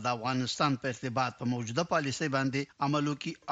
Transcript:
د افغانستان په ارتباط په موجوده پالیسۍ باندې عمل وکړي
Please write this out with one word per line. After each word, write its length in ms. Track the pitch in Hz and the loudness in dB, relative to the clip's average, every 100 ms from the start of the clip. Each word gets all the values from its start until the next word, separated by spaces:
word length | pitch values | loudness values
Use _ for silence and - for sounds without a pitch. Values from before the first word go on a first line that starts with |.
د 20 | 117 120 | 0 0
افغانستان 600 | 120 127 123 - 151 131 | 0 0 0 2 2 2
په 20 | 139 | -2
ارتباط 400 | 120 131 117 127 - | -4 -4 0 0 0
په 120 | 123 123 | -2 -2
موجوده 340 | 113 120 170 | -2 -2 0
پالیسۍ 340 | 170 139 127 156 135 | 2 0 -2 0 2
باندې 260 | 135 135 139 - | 2 0 -4 -2
عمل 200 | 139 147 147 | 0 2 2
وکړي 240 | 139 165 165 - | -2 -6 -8 -2